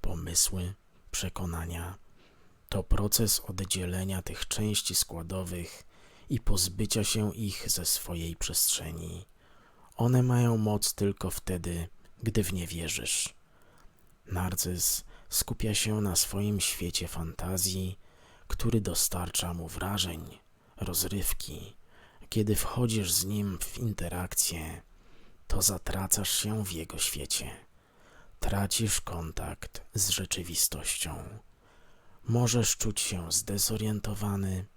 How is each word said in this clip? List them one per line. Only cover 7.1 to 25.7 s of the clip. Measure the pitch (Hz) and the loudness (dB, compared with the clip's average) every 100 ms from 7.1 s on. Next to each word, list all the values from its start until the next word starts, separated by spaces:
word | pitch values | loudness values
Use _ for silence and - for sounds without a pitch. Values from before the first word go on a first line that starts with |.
| 117 117 - | 2 0 0
ich | 104 - - | -4 -4 -2
ze | - 85 | 0 0
swojej | - - 85 82 165 | -2 -2 -4 -4 -4
przestrzeni. | - 85 - - 82 82 82 85 - - - - - - - - | -2 2 2 2 -2 -8 -8 -10 -14 -20 -20 -20 -20 -20 -18 2
One | 120 127 | 6 6
mają | 123 123 120 113 | 6 6 6 4
moc | 107 104 - | 4 2 0
tylko | - 101 98 90 | 2 0 0 -4
wtedy, | - - 90 87 85 85 - - - | -4 -4 -4 -2 -4 -6 -10 -20 -4
gdy | 110 107 | 0 2
w | 92 | 2
nie | 95 82 | -2 -4
wierzysz. | 82 82 - 58 - - - - - - - - _ - - - | -4 -4 -4 -2 -2 -2 -8 -20 -20 -20 -20 -20 _ -20 -20 -6
Narcyz | 90 92 92 90 90 - - - - - | -2 -2 0 -2 2 2 0 -4 -18 -4
Skupia | - - - 113 101 | -2 -2 0 2 2
się | 107 107 | 2 2
na | 104 87 | 2 2
swoim | - 98 104 104 | 2 2 2 2
świecie | - - 87 - 85 | 0 -2 -2 -2 -4
fantazji, | - 80 - 87 92 95 95 92 95 - - - - - | -4 -6 -4 -2 0 0 0 -2 -6 -16 -20 -20 -20 -4
który | - 120 113 | 0 4 4
dostarcza | 95 85 - 90 87 - 90 | 2 0 0 0 -2 -2 -2
mu | 85 82 | -4 -6
wrażeń, | - - 101 92 82 - - - - - - | -4 -2 0 -2 -4 -10 -16 -20 -20 -20 -8
rozrywki. | 92 85 92 101 - - - 76 - - - - - - - | -2 0 0 0 0 0 -4 -10 -12 -16 -20 -20 -20 -20 -2
Kiedy | 113 107 104 | 0 4 2
wchodzisz | - - 120 110 90 | 2 2 2 2 2
z | 82 95 | 0 0
nim | 104 101 85 | -2 -2 -4
w | - - | -6 -4
interakcję, | 120 98 85 90 90 - - 82 78 80 - - - - - - - | -4 -2 -4 -4 -2 0 0 0 -8 -10 -16 -20 -20 -20 -20 -20 0
to | 98 | 4
zatracasz | - | 4